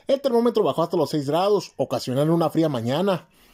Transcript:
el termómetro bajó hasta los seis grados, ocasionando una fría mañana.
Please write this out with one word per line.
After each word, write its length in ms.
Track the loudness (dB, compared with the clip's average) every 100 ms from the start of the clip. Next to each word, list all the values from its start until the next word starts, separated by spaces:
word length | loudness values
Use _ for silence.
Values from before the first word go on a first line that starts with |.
| -4
el 140 | -2
termómetro 420 | 0 2 2 2
bajó 180 | 0 0
hasta 140 | 0 0
los 140 | 0
seis 180 | 0 0
grados, 460 | 0 2 0 -2 -6
ocasionando 580 | -4 -4 -4 0 2
una 160 | 2 2
fría 200 | 0 0
mañana. 580 | 0 -2 -2 0 -2 -6 _ _